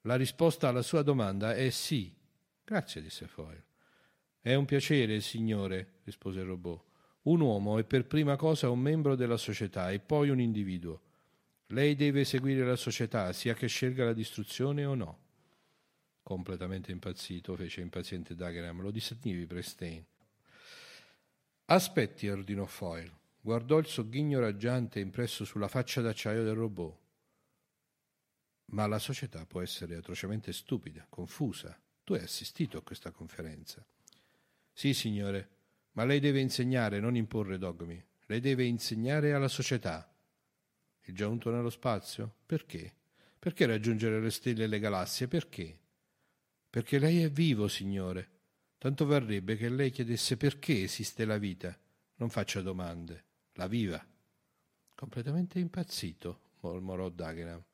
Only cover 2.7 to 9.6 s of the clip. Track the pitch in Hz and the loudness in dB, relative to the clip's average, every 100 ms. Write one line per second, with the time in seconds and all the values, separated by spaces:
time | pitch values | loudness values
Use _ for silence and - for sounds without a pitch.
2.7 | 214 - - 78 - 80 - 78 80 - | -2 -2 -10 -10 -12 -12 -12 -12 -14 -20
3.7 | _ _ _ _ _ _ _ 117 135 139 | _ _ _ _ _ _ _ 4 4 4
4.7 | 139 - 147 113 107 101 113 110 107 98 | 2 4 4 4 2 -2 -2 0 2 0
5.7 | 92 92 _ - - 95 95 92 92 87 | -2 -6 _ -16 -8 -6 -4 -4 -6 -6
6.7 | 82 _ _ _ _ 147 170 143 104 101 | -8 _ _ _ _ 4 6 6 4 4
7.7 | 110 110 135 123 151 147 139 160 151 127 | 2 4 2 4 2 4 4 4 4 2
8.7 | 123 135 160 143 131 123 117 - 104 | 4 2 4 4 2 2 2 0 -2